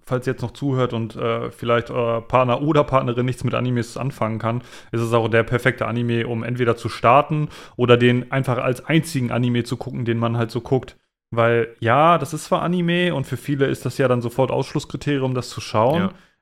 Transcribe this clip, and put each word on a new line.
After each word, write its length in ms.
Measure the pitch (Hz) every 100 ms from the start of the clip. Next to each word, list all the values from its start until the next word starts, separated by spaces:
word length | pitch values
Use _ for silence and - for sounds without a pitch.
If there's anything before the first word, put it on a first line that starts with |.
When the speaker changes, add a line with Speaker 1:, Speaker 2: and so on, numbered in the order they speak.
Speaker 1:
falls 240 | - 123 131
ihr 60 |
jetzt 80 | 120
noch 80 | 120
zuhört 420 | - 143 127 123
und, 220 | 117 113 -
äh, 340 | 120 117 120
vielleicht 380 | - 117 117 117
euer 320 | 127 117 117
Partner 400 | - 127 127 127
oder 220 | 147 151
Partnerin 420 | 139 131 127 120 127
nichts 180 | 123
mit 100 | 123 120
Animes 420 | 123 120 110 -
anfangen 400 | 131 - 110 110
kann, 220 | 113 120 - - -
ist 100 | 113
es 100 | 117
auch 140 | 117 113
der 160 | 113
perfekte 440 | 110 123 131 127 110
Anime, 400 | 117 120 117 117
um 160 | 117
entweder 320 | 120 123 117 113
zu 120 | -
starten 600 | - 117 135 143 151 151 - - -
oder 220 | 123 120
den 340 | 123 123 123
einfach 260 | 135 131 120
als 260 | 131 127 -
einzigen 460 | 160 - 135 120
Anime 320 | 117 123 120
zu 140 | 117 117
gucken, 280 | 131 135 117
den 120 | 117
man 180 | 117 117
halt 140 | 113
so 100 | 120
guckt. 360 | - 131 - - _ _ -
Weil, 420 | 117 117 117 113 -
ja, 380 | 113 131 160 165
das 140 | 139
ist 100 | 151 -
zwar 160 | 170
Anime 540 | 160 180 170 175 180 143
und 100 | -
für 120 | 127
viele 280 | - 143 135
ist 200 | 127 127
das 120 | -
ja 100 | 131
dann 140 | 123
sofort 300 | 117 - -
Ausschlusskriterium, 840 | 123 135 151 - 139 147 143 131
das 160 | 127 -
zu 120 | -
schauen, 380 | - 107 120 165
Speaker 2:
Ja. 80 | - - _ _